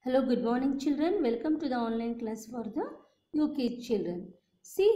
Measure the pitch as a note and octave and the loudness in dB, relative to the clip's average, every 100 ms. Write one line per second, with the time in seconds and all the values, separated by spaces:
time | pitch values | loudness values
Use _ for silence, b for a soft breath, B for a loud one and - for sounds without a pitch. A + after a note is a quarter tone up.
0 | B3+ B3+ C4 A#3 A3+ B3 C#4 - D4+ C#4+ | 4 2 4 2 2 2 0 0 0 2
1 | D#4+ G4+ B3+ A#3 D#4 D#4 C#4+ B3 A3+ A3+ | 2 2 2 0 0 0 0 -2 -2 -2
2 | A#3 A#3 A3 G#3+ - B3 G#3 D4 - - | -2 -4 -6 -6 -8 -8 -6 -4 -6 -8
3 | B B _ D4+ D4+ D4 A#3 - - G#3 | B B _ -2 0 0 -2 -2 -2 -2
4 | E3+ F3 - - _ _ - - G#4 | -2 -6 -10 -18 _ _ -8 4 4